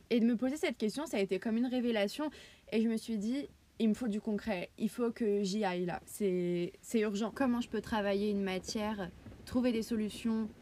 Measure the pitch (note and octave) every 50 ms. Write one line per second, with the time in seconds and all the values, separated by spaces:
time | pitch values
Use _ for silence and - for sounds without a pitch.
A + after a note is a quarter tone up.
0 | - - A#3 B3 A3 A#3 B3 G3+ B3+ C4 C#4+ D4+ - D#4+ A#3 - A3+ G#3+ - C4+
1 | D#4 E4 - G#3+ G3 - F#3+ F#3 - A#3+ A3 A3+ B3 C4 B3 B3+ A#3 A#3+ A3+ G#3
2 | G3+ G#3 - - D4+ D4+ - - - - - - - - - A3+ A3 A#3 A3 A3
3 | - - A3+ G#3 F#3+ A3+ B3+ C#4+ - - - - _ _ _ - A3+ G#3+ G#3 -
4 | B3+ A3 G3 G#3+ - A3+ G#3 G3+ - A3+ G3+ F3 - - _ - - G3+ - -
5 | A#3+ A#3 A3+ - A#3+ G#3 G3+ G3+ G#3 F#3 F#3+ G#3+ G#3 F#3 F3+ F3+ F3+ F3+ D#3+ -
6 | - - - - G#3+ F#3+ F3+ F3+ F3 F3 F3 F3 F3 - - - - - - A3+
7 | G#3 A3 G3+ G3 A3+ G3+ - - C#4 B3 A#3+ A#3 A#3+ - - G#3+ G#3 - A#3 G#3+
8 | G3 G3+ G3 G3 G#3 G#3+ G3+ G3+ G3 F#3+ F#3 F#3 F#3 - - A3 G#3 G#3+ A3 G3+
9 | F3+ E3+ - - - - - - - - - B3+ A#3+ B3+ A3+ A3+ A3 - A#3+ G#3+
10 | G#3+ G3+ - - - A3+ A3 A3 A3 G#3+ - -